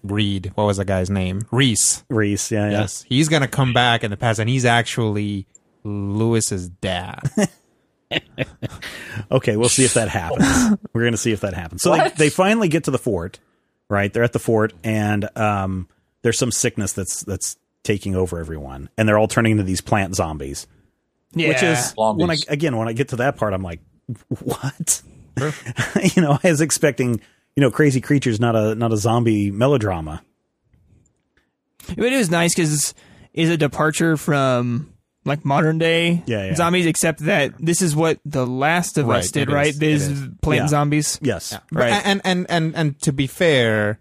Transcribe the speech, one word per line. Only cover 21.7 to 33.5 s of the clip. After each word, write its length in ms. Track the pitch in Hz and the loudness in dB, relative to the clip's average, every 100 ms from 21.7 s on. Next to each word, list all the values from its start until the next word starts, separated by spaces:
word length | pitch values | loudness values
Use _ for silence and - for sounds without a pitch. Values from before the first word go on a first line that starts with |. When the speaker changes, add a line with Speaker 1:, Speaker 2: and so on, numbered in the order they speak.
| 156 - - | 0 -2 -2
Speaker 2:
when 340 | 110 110 170 | 0 2 0
I, 40 | |
Speaker 3:
Zombies. 100 | 160 - | 0 -2
Speaker 2:
again, 280 | 147 156 117 | -2 0 0
when 120 | 113 | -4
I 40 | |
get 160 | 117 139 | -2 -4
to 80 | 117 | 0
that 200 | 131 - | -2 0
part, 180 | 110 | -2
I'm 80 | 95 | -2
like, 180 | 92 82 _ _ - 113 _ 117 | -6 -10 _ _ -14 -14 _ -8
"What?" 600 | - - 135 - 170 - - - - - | -6 -6 -6 -6 -4 -4 -6 -20 -10 -4
Speaker 1:
Sure. 140 | 143 - - - | -4 -6 -10 -6
Speaker 2:
<laughs> 260 | - - 190 | -4 0 2
You 80 | - | 2
know, 160 | 156 143 | 2 4
I 60 | 185 | 2
was 100 | 151 | 2
expecting, 600 | 160 - 151 123 127 113 _ _ _ - | 0 2 0 2 0 -2 _ _ _ 2
you 60 | |
know, 80 | 139 | 2
crazy 300 | - 151 131 | 6 4 4
creatures, 360 | - 143 131 107 | 2 2 2 0
not 160 | 120 | 2
a, 200 | 113 107 | 2 2
not 180 | 110 117 | 0 0
a 40 | 110 | 2
zombie 520 | 110 117 117 107 101 | 2 2 2 2 0
melodrama. 720 | 101 127 143 104 87 80 80 _ _ _ _ _ _ _ _ _ _ _ _ _ _ _ _ - 175 | 0 2 2 0 -2 -6 -10 _ _ _ _ _ _ _ _ _ _ _ _ _ _ _ _ -12 -2
Speaker 4:
But 160 | 226 | 0
it 40 | 269 | 2
was 120 | 190 | 2
nice 240 | 170 170 | 2 2
'cause 380 | 170 160 151 - - - - - | 2 0 0 -4 -8 -20 -20 -12
it's 180 | - 160 | -2 0